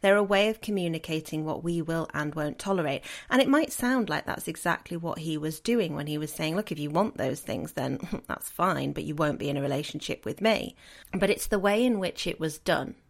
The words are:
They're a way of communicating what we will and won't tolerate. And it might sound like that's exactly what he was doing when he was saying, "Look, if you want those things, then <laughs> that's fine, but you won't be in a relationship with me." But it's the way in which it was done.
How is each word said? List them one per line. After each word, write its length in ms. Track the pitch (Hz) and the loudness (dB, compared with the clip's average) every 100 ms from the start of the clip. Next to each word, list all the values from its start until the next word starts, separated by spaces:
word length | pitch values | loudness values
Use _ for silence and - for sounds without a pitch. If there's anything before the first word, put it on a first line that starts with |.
They're 160 | 202 202 | 8 6
a 60 | |
way 260 | 202 202 214 | 6 4 4
of 120 | 220 | 0
communicating 840 | - 202 175 165 160 160 156 156 | -2 0 0 -2 -2 -4 -2 -4
what 180 | 156 - | -2 -2
we 180 | 170 170 | -2 -2
will 280 | 160 165 - | 0 -2 -2
and 220 | - 151 | -2 -2
won't 240 | 160 151 - | -2 -4 -4
tolerate. 440 | 196 190 151 139 - - - | 0 0 2 -2 -6 -14 2
And 120 | 254 | 4
it 80 | 262 | 6
might 240 | 285 320 | 4 2
sound 360 | - 247 262 208 | 0 0 2 2
like 180 | 151 - | -2 -2
that's 220 | - - | -6 -6
exactly 480 | 160 175 170 - 170 | -4 -2 -2 -4 -6
what 240 | 165 - | -4 -6
he 180 | 160 156 | -4 -2
was 220 | 156 156 | -2 -4
doing 340 | - 240 175 | 2 2 2
when 140 | 147 143 | -2 -4
he 100 | 151 | -4
was 140 | 151 | -4
saying, 240 | - 156 170 | -4 -2 -2
"Look, 160 | 214 | -2
if 80 | 151 | -4
you 100 | 147 | 0
want 260 | 156 208 - | 2 0 0
those 220 | 131 127 | -2 -2
things, 360 | - - - | -4 -4 -4
then 260 | - 131 - - - | -4 -4 -4 -4 -8
<laughs> 20 | - | -6
that's 220 | - - | -8 -8
fine, 420 | - 180 151 139 | 0 0 2 -2
but 120 | 143 | -4
you 100 | 156 | -6
won't 240 | 151 151 139 | 0 0 0
be 100 | 143 | -2
in 80 | 143 | -2
a 60 | |
relationship 600 | 139 139 151 - - - | 0 -2 -4 -8 -6 -6
with 160 | - - | -6 0
me." 340 | 214 214 - - - - - | 2 2 -2 -12 -20 -20 -6
But 160 | 190 196 | 0 2
it's 160 | - - | 2 0
the 140 | 208 | 2
way 260 | 196 208 254 | 4 4 4
in 140 | 214 | 4
which 260 | 185 - 180 | 0 -2 -4
it 140 | - | -2
was 180 | 160 151 | -4 -2
done. 380 | - 151 135 - | 0 0 0 -10